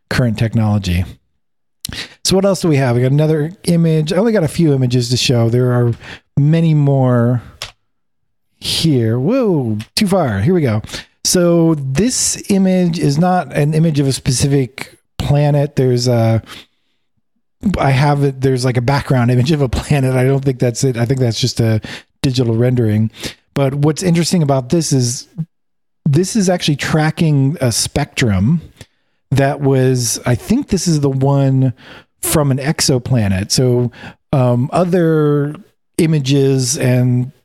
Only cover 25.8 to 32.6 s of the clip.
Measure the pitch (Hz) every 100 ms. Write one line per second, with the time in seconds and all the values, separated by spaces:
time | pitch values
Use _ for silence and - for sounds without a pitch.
25.8 | _ _ 156 139 190 226 190 180 - 143
26.8 | - 156 151 - 160 143 135 170 127 107
27.8 | - - 147 - 123 95 107 170 85 -
28.8 | - _ _ _ _ 131 139 143 139 135
29.8 | 131 127 117 - - 123 - 240 - 185
30.8 | 170 151 139 135 135 139 139 131 131 -
31.8 | - - _ _ - 160 143 131